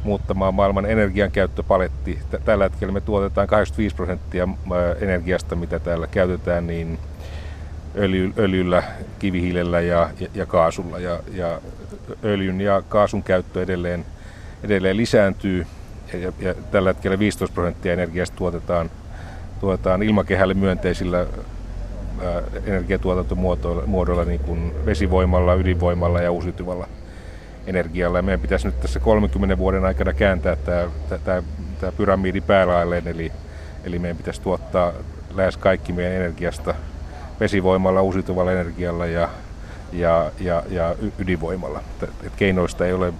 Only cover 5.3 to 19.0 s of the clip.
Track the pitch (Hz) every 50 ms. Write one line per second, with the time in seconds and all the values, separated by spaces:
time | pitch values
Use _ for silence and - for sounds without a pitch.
5.3 | 90 87 - - 85 85 85 78 87 82 78 87 85 85 82 78 - 101 92 90
6.3 | 92 85 73 87 87 85 85 85 82 82 82 82 80 78 - - - - - -
7.3 | - - - - - - - - - - - - - 104 104 95 95 92 92 95
8.3 | 104 - 110 98 92 92 92 90 90 87 - - - - - - - - - 98
9.3 | 90 90 87 90 87 90 87 87 85 85 85 87 87 85 85 80 76 - 92 -
10.3 | - 104 92 - - 90 82 82 82 - 92 87 82 87 90 90 85 82 - -
11.3 | 101 95 87 85 85 78 - - - - - - - - - - - - - 110
12.3 | 104 98 95 95 92 92 98 101 98 98 87 80 - 107 104 98 - 101 90 -
13.3 | 92 92 90 - - 95 92 90 95 90 87 87 87 87 85 - - - - -
14.3 | - - - - - - - 101 104 95 90 95 95 104 117 113 - 113 104 95
15.3 | 92 - - 101 92 90 85 - - - - - - - - - - 90 87 92
16.3 | 82 73 85 92 90 - - - - 101 92 95 92 - - 98 95 95 107 104
17.3 | 95 - 95 85 - - 87 87 82 - - 95 87 87 90 85 80 90 90 80
18.3 | - - 92 87 85 85 80 - 90 87 82 80 - -